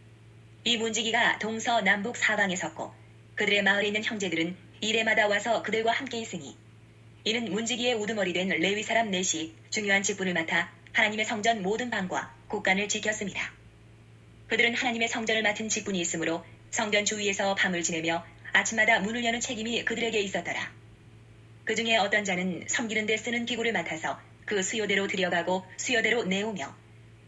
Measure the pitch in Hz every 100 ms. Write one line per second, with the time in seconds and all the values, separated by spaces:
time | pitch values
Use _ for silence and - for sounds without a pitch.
0 | - - - - - - 226 233 226 220
1 | 226 226 202 - 214 226 247 233 190 202
2 | 214 - - 208 196 170 160 - - -
3 | - - - - 208 202 196 202 208 208
4 | 220 214 190 165 170 185 - - 214 220
5 | 226 214 208 202 240 220 214 220 226 226
6 | 262 233 220 175 135 - - - - -
7 | - - 202 233 226 196 226 240 240 233
8 | 208 220 180 175 190 156 185 202 208 226
9 | 226 180 185 160 160 - - 220 208 196
10 | 202 196 185 170 160 170 175 - - -
11 | 214 214 220 226 214 226 185 226 247 220
12 | 185 139 - - - 208 190 190 202 214
13 | 214 214 202 - - - - - - -
14 | - - - - - 226 240 233 262 233
15 | 233 254 220 220 214 208 220 214 202 190
16 | 170 170 160 170 - - - - 214 208
17 | 208 214 202 196 196 196 196 170 165 165
18 | 165 165 - - - 190 202 226 214 220
19 | 202 240 233 233 254 226 226 226 - 226
20 | 226 220 196 185 165 127 - - - -
21 | - - - - - - - 220 226 226
22 | 202 214 202 180 185 165 - 247 226 214
23 | 214 220 240 233 233 233 226 190 170 160
24 | 147 135 - - - 208 190 226 202 196
25 | 196 196 180 175 170 185 - - - 233
26 | 220 240 180 190 214 196 143 - - -
27 | - -